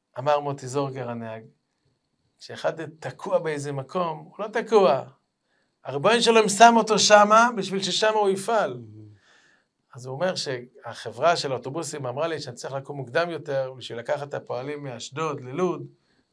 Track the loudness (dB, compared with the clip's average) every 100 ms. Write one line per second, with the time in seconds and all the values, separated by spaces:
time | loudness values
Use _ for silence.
0 | _ -4 0 0 -2 -8 -6 -4 -4 -6
1 | -10 -10 -10 -14 -18 _ _ _ _ _
2 | _ _ _ _ -18 -6 -4 -4 -10 -12
3 | -12 -10 -2 -2 0 -4 -6 -8 -6 -4
4 | -4 -6 -14 -12 -6 -6 4 6 6 4
5 | -2 _ _ _ _ _ _ _ -10 0
6 | 2 4 6 6 4 8 8 8 4 2
7 | 8 8 8 6 6 2 -4 -4 -4 0
8 | 0 2 0 0 0 0 0 -4 -14 -20
9 | -20 -20 _ _ _ _ _ _ _ -16
10 | -12 -4 -4 -2 -6 -8 -10 -18 -16 -12
11 | -12 0 2 2 -2 -6 -6 -8 -8 -8
12 | -8 -4 -4 -6 -10 -12 -10 -10 -10 -12
13 | -4 -2 -2 -6 -6 -4 -4 -10 -12 -10
14 | -6 -6 -6 -10 -8 -10 -8 -10 -12 -12
15 | -12 -6 -6 -6 -8 -4 -4 -4 -12 _
16 | _ _ _